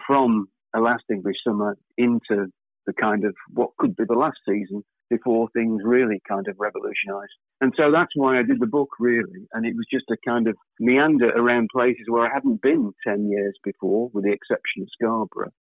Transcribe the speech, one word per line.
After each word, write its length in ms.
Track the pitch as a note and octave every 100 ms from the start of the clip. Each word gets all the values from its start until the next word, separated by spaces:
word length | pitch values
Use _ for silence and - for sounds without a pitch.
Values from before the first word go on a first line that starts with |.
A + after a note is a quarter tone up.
| -
from 440 | C#3 B2+ A2 F#2+ _ _ A2+
A 60 |
Last 220 | A#2 A#2+ -
English 280 | G#2 F#2+ F#2+ -
Summer 300 | G#2 G#2 G2+ _ -
into 500 | A#2+ A#2 - G#2 F#2+ - _ _ -
the 80 |
kind 320 | - A2 G#2+ G2+
of 100 | F#2 -
what 180 | - - -
could 180 | - F2+
be 80 | A2+
the 60 |
last 240 | A#2 D#3 - -
season 360 | G2+ F#2+ G2+ - _ _
before 400 | A2+ B2+ A2+ A2+
things 320 | A#2+ A2+ A2
really 380 | G#2 B2 B2 G2 -
kind 200 | G2 G2
of 80 | F#2+
revolutionised. 760 | G#2 G2+ G#2 G#2 G2+ G2 G2+ _ _ _
And 140 | C3+ -
so 160 | D3+
that's 220 | D#3+ - D3
why 240 | C3+ C3
I 40 |
did 160 | A#2+ B2+
the 60 | A#2
book, 240 | C#3+ C3+ -
really. 480 | A#2+ A#2+ F#2+ F#2 G#2+
And 140 | A2+ A#2
it 100 | A#2+
was 100 | A2+
just 140 | C3 -
a 60 | A2+ -
kind 220 | A#2+ A2+
of 80 | G#2+ _ _
meander 500 | A#2 C3 D3+ D3 A#2+
around 400 | A#2 A#2+ A#2+ A2
places 340 | B2+ B2 A#2+ A2
where 180 | A#2 A#2
I 80 |
hadn't 280 | C3+ C3+ A2
been 320 | C3 A3 G#2 - A#2+
ten 240 | G2+ G#2
years 260 | G2+ G2+ G2
before, 460 | G2+ - F#2+ G2+ B2
with 100 | G#2
the 80 | G2+
exception 520 | G2+ - A2+ - -
of 60 | F#2+
Scarborough. 580 | - A2+ A2+ G2+ - G2 _